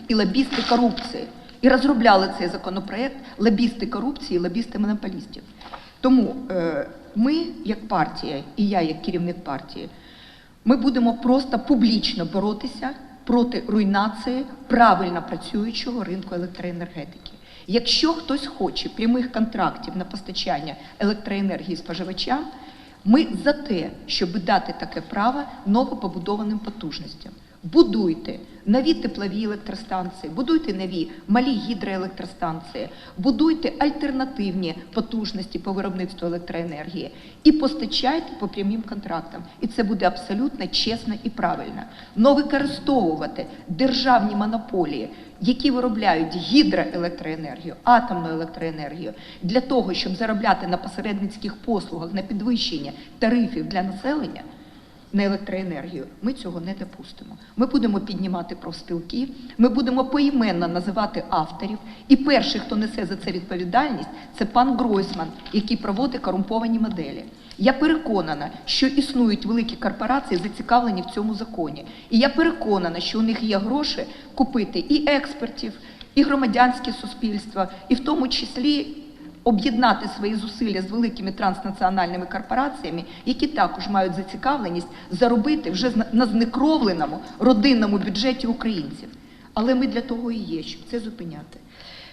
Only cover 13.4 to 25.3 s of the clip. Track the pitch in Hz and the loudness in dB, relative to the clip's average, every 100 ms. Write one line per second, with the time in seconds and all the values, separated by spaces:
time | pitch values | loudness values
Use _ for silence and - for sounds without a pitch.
13.4 | 233 226 - 208 196 196 220 214 - 254 | 4 0 0 2 4 4 2 -2 -4 -4
14.4 | 269 - - 240 233 180 185 175 165 165 | -4 -10 2 6 8 6 2 -4 -4 -8
15.4 | - 214 214 220 - 240 185 185 180 180 | -4 -4 -2 -4 -6 -6 -6 -6 -6 -6
16.4 | 175 - 175 175 170 165 147 - - - | -6 -6 -8 -6 -8 -10 -14 -14 -18 -18
17.4 | - - - 220 - - 311 330 - 277 | -20 -16 0 0 2 2 4 2 0 -2
18.4 | - - 180 - - - 226 247 247 226 | -4 -4 -2 -2 -6 0 2 4 2 0
19.4 | 220 214 175 - - 185 180 202 - 185 | 0 0 -2 -2 -8 -6 -6 -8 -10 -6
20.4 | - 147 151 143 - - 202 208 - 202 | -4 -4 -4 -12 -14 -2 -2 0 -4 -2
21.4 | 196 170 - 165 - 170 180 190 - 269 | -2 -2 -4 -8 -6 -8 -6 -6 -2 -2
22.4 | 330 - - - - - 196 254 320 202 | -4 -12 -18 -20 -20 -4 6 6 6 0
23.4 | 277 294 - 185 156 - - - 180 190 | 0 0 0 -4 -4 -8 -6 -4 -2 -2
24.4 | 175 196 - - - - 160 202 220 | 0 0 0 -8 -8 -10 -6 -2 0